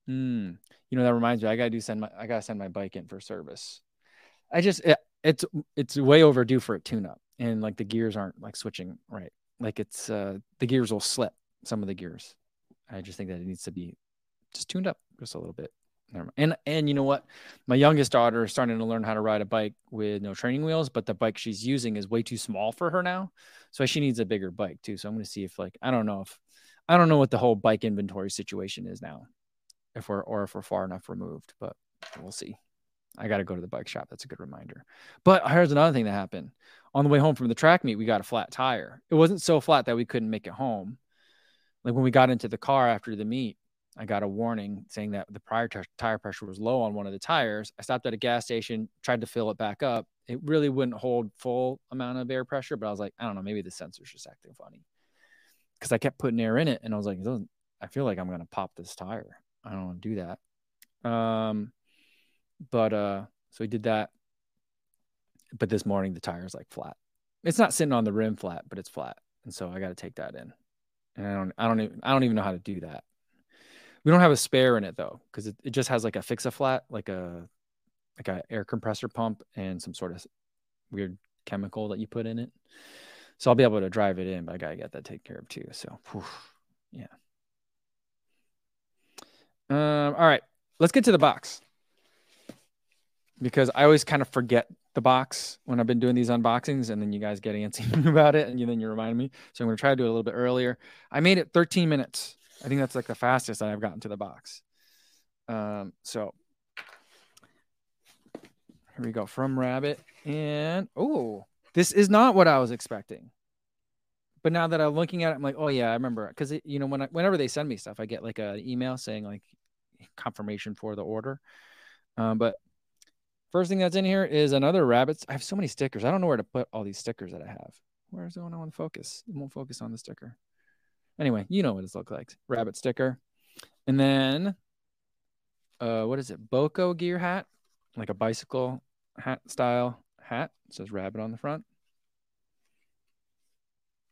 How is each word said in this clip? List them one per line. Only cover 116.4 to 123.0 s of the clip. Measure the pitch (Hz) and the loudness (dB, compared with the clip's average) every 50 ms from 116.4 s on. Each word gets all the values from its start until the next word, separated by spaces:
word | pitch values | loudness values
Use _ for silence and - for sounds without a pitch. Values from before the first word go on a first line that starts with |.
| 151 135 | -6 -6
it, | 151 156 - | -6 -8 -8
you | 156 143 143 | -6 -6 -4
know, | 139 135 | -4 -4
when | 139 135 139 | -4 -4 -6
I, | 135 | -4
whenever | 147 165 175 196 190 156 | -2 0 2 2 2 2
they | 139 120 | 0 -2
send | - 147 151 147 | -2 -4 -4 -4
me | 117 95 | -6 -8
stuff, | - 107 104 - | -10 -12 -10 -10
I | 110 107 | -8 -8
get, | 113 - - | -8 -8 -8
like, | 113 107 - | -10 -8 -8
an | 107 101 101 107 - 127 | -8 -8 -8 -8 -8 -6
email | 123 123 127 131 131 131 | -4 -4 -4 -4 -6 -6
saying, | - - 107 107 107 | -8 -8 -8 -8 -8
like, | 101 104 101 - _ _ _ _ _ _ _ _ _ _ _ - - _ | -10 -12 -14 -16 _ _ _ _ _ _ _ _ _ _ _ -20 -20 _
confirmation | - - 120 - - 104 104 104 101 - 107 104 | -12 -10 -10 -8 -8 -8 -8 -8 -8 -8 -10 -12
for | - - 110 104 | -10 -10 -10 -8
the | 101 90 | -8 -8
order. | 78 110 110 110 135 135 147 _ _ - - - - - - - - - _ _ _ _ - | -8 -8 -8 -8 -8 -10 -10 _ _ -20 -20 -20 -20 -20 -20 -20 -20 -20 _ _ _ _ -4
Um, | 113 113 110 110 | -2 0 0 2
but | 117 113 98 - _ _ _ _ _ _ _ _ | 0 0 0 -4 _ _ _ _ _ _ _ _